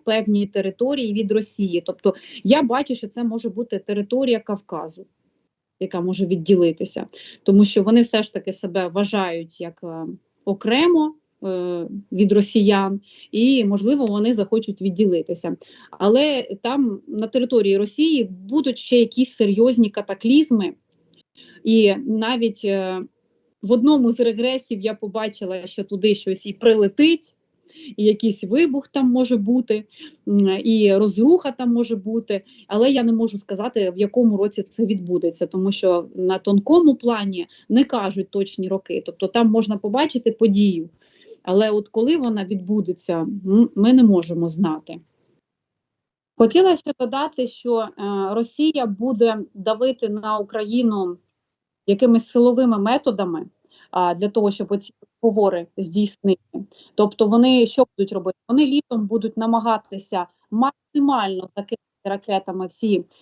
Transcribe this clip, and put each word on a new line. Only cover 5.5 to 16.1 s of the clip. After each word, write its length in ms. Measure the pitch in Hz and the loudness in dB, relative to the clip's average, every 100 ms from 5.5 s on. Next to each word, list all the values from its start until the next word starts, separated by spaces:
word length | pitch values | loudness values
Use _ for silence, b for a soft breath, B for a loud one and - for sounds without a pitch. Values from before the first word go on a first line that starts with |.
| _ _ - | _ _ -10
яка 200 | 190 180 | -8 -4
може 260 | 180 185 180 | -4 -2 -2
відділитися, 800 | 180 160 185 170 160 190 - - - B B | 0 2 4 2 0 -6 -10 -12 -16 B B
тому 220 | - 202 | 4 6
що 180 | 202 214 | 6 4
вони 180 | 196 233 | 4 4
все 220 | 233 214 | 4 0
ж 100 | 214 | -4
таки 200 | 196 196 | -8 -10
себе 360 | 190 185 190 180 | -10 -8 -6 -4
вважають 720 | 185 202 208 185 165 165 - | -4 -2 -2 -4 -6 -12 -14
як, 200 | 170 - | -14 -14
е, 220 | 175 165 165 190 _ _ | -14 -12 -12 -14 _ _
окремо, 680 | - 196 214 254 349 330 302 311 _ _ | -8 -4 0 2 4 2 0 -4 _ _
е, 440 | 190 185 180 175 - 202 - | -8 -6 -6 -6 -8 -12 -6
від 200 | 190 196 | 0 2
росіян, 680 | 208 202 226 202 196 196 196 - b b | 4 2 2 2 2 0 -6 -12 b b
і, 320 | 214 247 269 | 0 2 2
можливо, 420 | 202 202 214 285 226 | 2 0 0 0 0
вони 260 | 208 220 | 0 0
захочуть 500 | 226 190 226 220 196 | -2 -2 -2 -4 -6
відділитися. 720 | 196 175 208 170 156 170 170 180 B B B | -4 0 2 0 -2 -8 -8 -10 B B B
Але 580 | - 196 | -2 2